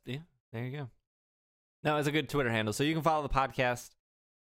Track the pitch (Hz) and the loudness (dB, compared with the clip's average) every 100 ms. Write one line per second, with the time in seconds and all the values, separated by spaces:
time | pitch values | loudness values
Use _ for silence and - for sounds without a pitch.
0 | - 135 170 _ _ 113 123 147 127 - | -10 -10 -12 _ _ -10 -8 -8 -12 -14
1 | _ _ _ _ _ _ _ _ 151 151 | _ _ _ _ _ _ _ _ 0 2
2 | 147 151 139 143 120 113 107 104 143 160 | 2 0 0 0 2 2 0 0 0 2
3 | 156 156 139 135 135 131 127 120 - _ | 2 2 2 0 0 0 0 0 -8 _
4 | _ _ _ _ | _ _ _ _